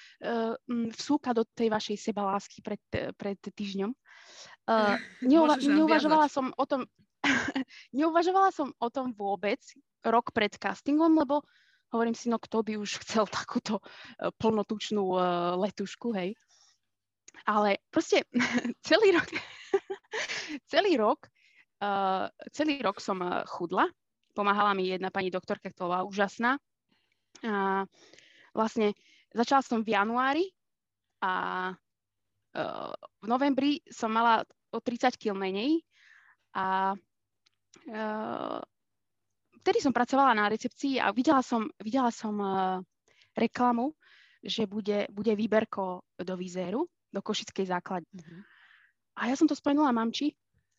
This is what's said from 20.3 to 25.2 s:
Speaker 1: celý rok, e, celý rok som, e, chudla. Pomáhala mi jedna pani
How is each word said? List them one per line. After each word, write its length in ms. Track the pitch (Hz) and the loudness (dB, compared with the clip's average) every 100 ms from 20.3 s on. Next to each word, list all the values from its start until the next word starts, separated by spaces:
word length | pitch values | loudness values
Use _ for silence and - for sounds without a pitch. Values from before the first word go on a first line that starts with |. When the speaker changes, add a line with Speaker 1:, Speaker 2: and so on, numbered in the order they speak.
| - - 294 - | -8 -8 -12 -2
Speaker 1:
celý 240 | 302 403 269 | 2 4 4
rok, 300 | 214 302 - _ _ _ _ - | 2 0 -6 _ _ _ _ -8
e, 60 | 202 196 190 190 196 - - | -4 0 0 0 -4 -8 -10
celý 260 | - 311 277 | -4 -2 0
rok 160 | 214 - | -2 -2
som, 160 | - 190 | -4 -4
e, 220 | 180 180 - | -2 -4 -6
chudla. 400 | - 170 190 349 - _ _ _ - | -8 -2 0 0 -2 _ _ _ -2
Pomáhala 380 | 202 202 208 196 | 0 2 2 2
mi 120 | 185 | -2
jedna 200 | 185 185 | -4 -4
pani 200 | 196 | -4